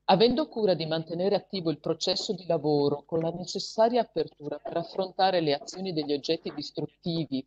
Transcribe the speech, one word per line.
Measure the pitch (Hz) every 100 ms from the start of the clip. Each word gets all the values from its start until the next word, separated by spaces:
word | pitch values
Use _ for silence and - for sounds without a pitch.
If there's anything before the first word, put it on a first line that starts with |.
| -
Avendo | 185 240 254 302
cura | 233 208
di | 165
mantenere | 160 160 160 170 190
attivo | 180 - 196 165
il | 151
processo | 165 160 - 180 -
di | 185 -
lavoro | 165 147 147 143 143 -
con | 165
la | 165
necessaria | 175 175 196 - - 226 240
apertura | 220 170 147 - 147 147
per | - 170
affrontare | 165 - 185 - 190 180
le | 156
azioni | 139 - 185 190
degli | 156 143
oggetti | 143 - 165 -
distruttivi, | 151 - - 151 _ 175 165 156 131